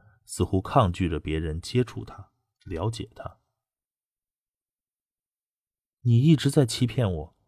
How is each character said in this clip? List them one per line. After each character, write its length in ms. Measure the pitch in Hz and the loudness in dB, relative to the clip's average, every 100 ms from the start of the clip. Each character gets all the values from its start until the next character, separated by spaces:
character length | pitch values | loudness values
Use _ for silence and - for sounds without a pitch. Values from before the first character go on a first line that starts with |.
| _ _ | _ _
似 200 | - - | -10 -4
乎 180 | 90 95 | 0 0
抗 300 | - 143 101 | 2 2 2
拒 160 | - 90 | 0 -2
着 100 | 78 | -2
别 220 | 78 78 | -4 -4
人 200 | 82 78 | -4 -6
接 220 | - 123 | -2 -2
触 220 | 127 - | -2 -6
他、 260 | 113 - - _ _ _ | -14 -16 -20 _ _ _
了 240 | - 82 107 | -12 -6 -4
解 220 | 113 - - | -6 -12 -14
他。 220 | - - _ _ _ _ _ _ _ _ _ _ _ _ _ _ _ _ _ _ _ _ _ _ _ _ _ _ | -16 -18 _ _ _ _ _ _ _ _ _ _ _ _ _ _ _ _ _ _ _ _ _ _ _ _ _ _
“你 160 | 123 117 | 2 6
一 180 | 147 151 | 6 4
直 120 | 139 | 4
在 160 | 151 | 2
欺 220 | 123 - 120 | 2 0 -2
骗 260 | - 107 | 0 -2
我， 240 | 82 76 _ | -4 -8 _